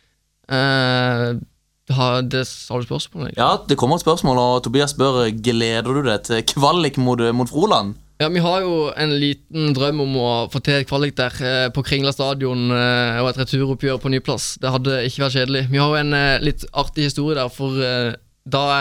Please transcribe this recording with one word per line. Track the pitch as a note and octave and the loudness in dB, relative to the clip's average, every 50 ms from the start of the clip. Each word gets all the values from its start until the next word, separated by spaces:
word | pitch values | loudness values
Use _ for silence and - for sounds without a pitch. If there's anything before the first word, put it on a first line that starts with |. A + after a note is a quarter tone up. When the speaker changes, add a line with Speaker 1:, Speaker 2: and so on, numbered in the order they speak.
| _ _ _ _ _ _ _ _ _ - | _ _ _ _ _ _ _ _ _ -4
Speaker 1:
Eh, | C3+ C3 C3+ C3+ C3+ C3 B2+ B2+ B2+ B2+ B2 B2+ B2 A#2 A#2+ A#2+ A#2+ A2+ - - _ _ _ _ _ _ _ - | -2 0 2 2 2 2 2 2 2 2 2 2 0 0 0 -2 -2 -4 -8 -10 _ _ _ _ _ _ _ -2
det | C3 C3 | 0 0
har, | B2+ B2+ B2 B2+ | 2 2 2 0
det, | B2+ B2 C3 C3 C3 - - - - - | -2 -2 -2 -4 -4 -4 -8 -14 -10 -6
har | B2 B2 | -6 -6
du | A#2+ | -4
spørsmål, | - - C#3+ - - - E3 C#3 | -4 -6 -8 -8 -10 -10 -10 -10
egentlig? | A#2+ - - | -8 -2 0
Speaker 2:
Ja, | A#2+ D3+ F#3+ - - - | 2 2 2 0 0 -2
det | C#3+ - | 0 2
kommer | B2 B2+ D#3+ E3+ | 2 2 2 2
et | - | 2
spørsmål, | D#3 E3+ F3 - C#3+ B2+ B2+ | 2 2 2 2 2 2 4
og | B2 B2 B2 B2+ - | 2 2 2 0 0
Tobias | A#2+ A#2 C#3 C#3+ C#3 C#3+ | 0 0 0 0 0 0
spør, | - C3 C#3 C3 B2 A#2+ A2 | 2 2 2 4 2 2 0
gleder | G#2+ A2+ G#2+ B2 A#2 A#2 A#2 A2+ A2+ A2+ A2 B2 C3 D3 | -2 -2 -2 0 0 2 0 0 0 0 -2 0 -2 0
du | C#3 | 0
deg | A#2+ G#2+ G2+ - | 0 0 -2 -2
til | - A#2+ A2+ A2+ | -2 -2 0 0
kvalik | - - D3 C#3 D3 E3 F3+ D#3+ C#3 - C3+ | 0 0 2 4 4 4 4 2 0 0 0
mot, | B2+ B2 B2 A#2+ A#2 A#2 A#2 | 0 2 2 2 2 2 2
mot | B2 B2+ A#2+ | 0 -2 -2
Froland? | - D3 F#3+ A3 F3+ A#2 G#2 G2+ A2+ - - _ _ _ | 0 0 2 4 2 2 0 -2 -6 -10 -16 _ _ _
Speaker 1:
Ja, | D3 D#3 | -2 0
vi | F3+ F3 | 0 2
har | E3 E3+ F3+ F#3+ | 2 2 0 0
jo | F#3+ F3+ E3+ D#3+ D3+ C#3+ - | 0 0 0 0 0 -2 -2
en | - D#3 D3+ D3 C#3+ | -2 -2 0 0 2
liten | C#3+ C#3+ C#3 - - _ D3+ D#3+ D#3 D3+ C#3 | 0 0 0 -2 -8 _ -4 -2 0 0 2
drøm | B2+ C#3 C#3+ D3+ D3+ C#3 | 2 0 0 0 0 -2
om | C3+ C3+ C3 | -2 0 0
å | A#2+ A#2+ A#2 A#2 A#2 - - | 0 0 0 0 -2 -2 -4
få | C3+ | -4
til | - D3 C#3+ C#3 C3+ | 0 0 0 0 0
et | - | -2
kvalik | C#3 C#3 D3 C#3+ - - | -2 -2 -2 -2 -2 -2
der, | B2+ B2 - - | -4 -4 -4 -4
eh, | B2+ B2+ C3 B2+ B2+ B2 - | -4 -2 0 0 0 0 -2
på | C#3+ B2+ | -4 -2
Kringla | - D3 C#3 C#3 C#3 C3+ | 0 0 0 0 0 -2
stadion, | - C3+ C3+ C#3 C3+ C3+ B2+ B2+ B2 A#2+ B2 | -2 -2 -2 -2 -2 -2 -2 -2 0 0 0
eh, | B2 A#2+ B2 B2 B2 A#2+ B2 A#2+ A2+ A#2 | 2 2 2 2 2 2 0 0 0 0
og | B2+ B2+ | 0 -2
et | B2 C3+ | 0 -2
returoppgjør | C3 - - C3 C#3 C3+ C3+ - - C3+ C3 A#2+ | -2 -2 0 0 0 0 -2 -2 -2 -2 -2 -2
på | - C#3 C3+ | -2 -2 -2
ny | C3 | -2
plass. | - - B2+ G#2 - - - - | 0 -2 -4 -4 -4 -6 -6 -4
Det | - C3 | -4 -2
hadde | B2+ C3 B2+ C#3 C3+ B2+ A#2+ A#2+ | 0 0 0 0 0 0 -2 -4
ikke | - - C#3 | -2 -2 -2
vært | C3+ B2 C3+ | 0 0 0
kjedelig. | B2+ C3 C#3 C3 C3 B2+ | 0 0 0 -2 0 0
Vi | C#3 C#3 | 2 2
har | C#3+ D3 | 2 2
jo | D3+ D3+ D3 | 2 0 0
en, | D3 D3 | 2 2
eh, | C#3+ C#3+ C#3 C3+ - - | 4 4 4 4 2 2
litt | D3+ C#3 - - - | 0 0 -2 -6 -6
artig | - C#3+ C#3+ - - D#3 D3 C#3+ | -4 -4 -4 -2 -2 -2 -2 -2
historie | C#3+ C#3+ C#3+ D3+ D#3 | 0 -2 -2 0 0
der, | C#3 B2+ B2 | -2 -2 -4
for, | - - C#3 C3+ C3 C3+ | -4 -4 -4 -2 0 0
eh, | C3 B2+ B2 B2 A#2+ A#2 A2 - - _ _ _ _ C3 | 0 0 0 0 0 -2 -4 -6 -12 _ _ _ _ -2
da | C3+ C#3 C#3+ C#3+ C#3 C#3 | 0 0 2 2 2 2